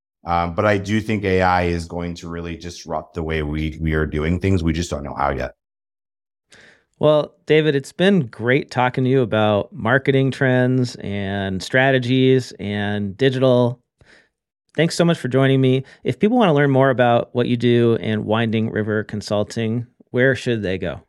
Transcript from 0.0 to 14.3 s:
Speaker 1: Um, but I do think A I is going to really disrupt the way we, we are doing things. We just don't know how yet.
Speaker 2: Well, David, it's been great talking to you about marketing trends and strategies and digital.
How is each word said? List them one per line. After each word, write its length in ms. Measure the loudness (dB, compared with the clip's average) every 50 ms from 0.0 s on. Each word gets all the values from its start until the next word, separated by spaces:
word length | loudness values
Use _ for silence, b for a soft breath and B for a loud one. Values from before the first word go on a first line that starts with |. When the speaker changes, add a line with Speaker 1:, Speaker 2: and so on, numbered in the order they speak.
| _ _ _ _ -6
Speaker 1:
Um, 300 | -2 -2 -2 -2 -2 -2
but 120 | 0 2
I 120 | 2 2 0
do 220 | 0 -2 -2 -2
think 240 | 0 -2 -4 -2 0
A 160 | 0 2 2 4
I 200 | 4 2 2 2
is 220 | 0 -2 -4 -6
going 280 | -6 -8 -8 -8 -8 -10
to 120 | -10 -12 -12
really 280 | -10 -10 -8 -10 -10
disrupt 580 | -10 -12 -14 -16 -14 -12 -8 -8 -8 -8 -10 -8
the 80 | -8 -6
way 200 | -4 -4 -4 -4
we, 360 | -4 -4 -4 -4 -4 -4 -4
we 140 | -2 -2 0
are 120 | 0 0
doing 320 | -2 -2 -2 -2 -2 -2 0
things. 240 | 0 0 0 0 0
We 100 | 0 -2
just 160 | -2 -4 -6
don't 120 | -6 -8 -8
know 120 | -8 -6
how 160 | -4 -2 -2
yet. 240 | -2 -4 -6 -8 -10 _ _ _ _ _ _ _ _ _ _ _ _ _ _ _ _ _ _ _ b b b b b b b b b b
Speaker 2:
Well, 360 | 2 2 2 2 0 -2 _ _ _
David, 280 | 2 2 4 4 4 0
it's 180 | 0 -2 -6 -4
been 340 | 0 2 4 4 4 2 0
great 420 | -4 -4 0 2 2 2 0 -2
talking 320 | -2 0 0 0 0 0 0
to 60 | 2
you 120 | 2 2 2
about 500 | 2 2 2 2 2 2 0 0 -4 -8
marketing 580 | -6 -2 0 0 2 2 2 2 2 2 0
trends 640 | 0 0 0 2 4 4 2 2 2 0 0 -2 -4
and 640 | -8 -10 -8 -8 -6 -6 -6 -4 -4 -4 -4 -6 -6 -4
strategies 880 | 0 2 2 4 4 4 2 2 2 2 4 4 4 4 2 2 -2 -10 -12
and 560 | -8 -6 -6 -4 -4 -4 -4 -4 -4 -6 -4
digital. 640 | 0 0 0 2 2 2 4 4 4 2 2 0 -4 _ _ _ _ b b b b b b